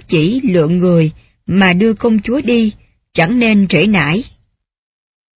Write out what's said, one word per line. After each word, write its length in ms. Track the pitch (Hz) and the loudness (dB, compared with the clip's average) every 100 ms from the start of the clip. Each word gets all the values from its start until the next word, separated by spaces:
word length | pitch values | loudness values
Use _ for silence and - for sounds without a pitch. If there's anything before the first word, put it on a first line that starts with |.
| - | -4
chỉ 340 | 170 160 262 | -2 0 -2
lựa 260 | 262 175 151 | 0 0 0
người 440 | 180 180 170 156 - _ _ - | 0 2 2 0 -4 _ _ -4
mà 280 | 180 190 | 0 2
đưa 200 | 180 220 | 2 0
công 260 | 214 240 220 | 0 0 -2
chúa 200 | 214 269 | -2 -4
đi, 320 | 240 240 214 - _ _ _ | -2 0 -2 -4 _ _ _
chẳng 260 | - 165 247 | -4 -2 0
nên 280 | 233 208 196 | 2 2 2
trễ 200 | 160 202 | 2 2
nải." 360 | 196 143 185 - _ _ _ _ _ _ _ _ _ _ | 0 0 -4 -6 _ _ _ _ _ _ _ _ _ _